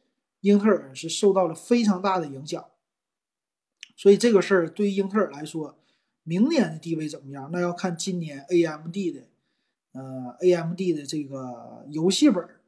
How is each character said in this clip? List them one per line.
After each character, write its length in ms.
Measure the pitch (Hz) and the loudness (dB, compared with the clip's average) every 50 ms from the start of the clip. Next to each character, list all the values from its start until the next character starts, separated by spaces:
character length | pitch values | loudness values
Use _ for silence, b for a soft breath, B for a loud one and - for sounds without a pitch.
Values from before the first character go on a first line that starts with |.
| _ _ _ _ _ _ _ _ | _ _ _ _ _ _ _ _
英 180 | - 202 208 202 | 4 4 4 6
特 80 | 202 | 6
尔 280 | 220 190 156 135 135 135 | 4 2 2 0 -6 -14
是 140 | - 160 165 | -12 -10 -8
受 240 | - - 214 196 | -2 2 2 4
到 160 | 185 190 180 165 | 4 4 2 0
了 60 | 165 | -2
非 280 | - - - 240 240 | -6 -2 0 2 2
常 180 | 226 208 185 180 | 4 2 0 0
大 200 | 190 196 185 180 | 0 -2 -2 -2
的 60 | 160 | -4
影 200 | 139 139 135 151 | -6 -10 -12 -12
响。 180 | 147 165 - - - _ _ _ _ _ _ _ _ _ _ _ _ _ _ _ _ _ _ _ _ _ _ - - _ | -10 -10 -10 -12 -16 _ _ _ _ _ _ _ _ _ _ _ _ _ _ _ _ _ _ _ _ _ _ -20 -20 _
所 160 | - - 202 | 4 6 6
以 40 | 202 | 6
这 140 | 202 233 240 | 8 6 4
个 120 | 220 185 | 4 4
事 120 | 175 - 196 | 4 4 2
儿 160 | 180 165 165 | 2 2 0
对 180 | - - 208 202 | -2 -2 -2 0
于 20 | |
英 180 | 190 196 196 190 | 0 -2 -2 -2
特 100 | 196 220 | 0 -2
尔 120 | 185 - | -2 -2
来 140 | - 147 151 | -4 -10 -14
说， 340 | 147 - 160 151 139 - _ _ _ _ _ _ _ _ _ | -10 -10 -10 -10 -10 -14 _ _ _ _ _ _ _ _ _
明 260 | _ 160 170 190 233 311 | _ -4 0 2 2 4
年 220 | 339 277 196 160 | 4 2 0 0
的 80 | 160 160 | -4 -8
地 160 | - 165 165 | -8 -6 -4
位 140 | 156 156 147 | -4 -4 -6
怎 120 | - - | -8 -12
么 100 | 135 135 | -14 -16
样？ 200 | 139 139 135 147 | -14 -14 -10 -6
那 80 | 170 180 | -4 -2
要 120 | 175 175 | -2 -2
看 240 | 175 - - 180 170 | -4 -4 -6 -6 -4
今 240 | 160 - 196 180 175 | -6 -6 -6 -6 -6
年 240 | 160 156 139 139 - - | -6 -8 -12 -14 -4 0
A 140 | 180 170 165 | 2 2 2
M 240 | 156 151 151 160 170 | 2 -2 -8 -12 -10
D 220 | 165 202 190 165 | -8 -6 -6 -6
的， 120 | 143 131 - _ _ _ _ _ _ _ _ _ _ _ _ _ | -6 -8 -14 _ _ _ _ _ _ _ _ _ _ _ _ _
呃 440 | - - - 165 - 165 156 147 - - | -18 -16 -14 -12 -12 -12 -12 -12 -6 0
，A 140 | 180 180 175 | 2 4 4
M 200 | 170 160 165 175 | 2 0 -4 -4
D 180 | 175 190 180 | -2 -2 -2
的 120 | 160 147 143 | -2 -4 -6
这 200 | 135 160 151 143 | -8 -8 -8 -8
个 600 | 131 135 131 131 127 123 117 117 120 117 117 - 143 | -8 -10 -10 -10 -12 -12 -14 -16 -18 -20 -18 -16 -10
游 220 | 147 156 165 190 | -4 0 0 0
戏 200 | 190 - 302 285 | 4 4 4 4
本 80 | 202 175 | 4 4
儿 220 | - - _ _ _ | -2 -6 _ _ _